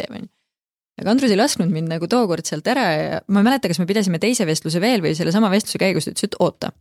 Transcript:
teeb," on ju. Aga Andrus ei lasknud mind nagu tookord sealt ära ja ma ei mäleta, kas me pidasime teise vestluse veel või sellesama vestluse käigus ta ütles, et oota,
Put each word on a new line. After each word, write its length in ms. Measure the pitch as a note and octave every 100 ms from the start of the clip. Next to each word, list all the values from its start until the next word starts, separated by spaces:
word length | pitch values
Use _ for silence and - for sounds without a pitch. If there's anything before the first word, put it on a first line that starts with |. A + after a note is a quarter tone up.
teeb," 100 | -
on 100 | -
ju. 60 | - _ _ _ _ _ _ -
Aga 100 | F3
Andrus 200 | B3+ C4
ei 60 | G3
lasknud 340 | C#4 - F3
mind 180 | D#3 E3
nagu 180 | D#3+ E3+
tookord 380 | B3 G#3+ D#3+
sealt 200 | - D#3 E3+
ära 260 | B3+ G3+
ja 280 | D#3 D#3 D#3+ -
ma 120 | G3+
ei 40 |
mäleta, 240 | G#3+ C4+ F#3+
kas 100 | F3
me 80 | F3
pidasime 320 | G#3 F#3+ E3
teise 260 | G#3 B3 E3+
vestluse 320 | D#3 E3 E3+
veel 200 | G#3+ A#3+
või 140 | D#3 D#3+
sellesama 320 | E3 G3 A3
vestluse 280 | G3 - -
käigus 260 | F#3+ E3+
ta 60 | -
ütles, 140 | -
et 100 | G3+ -
oota, 320 | F3 - - -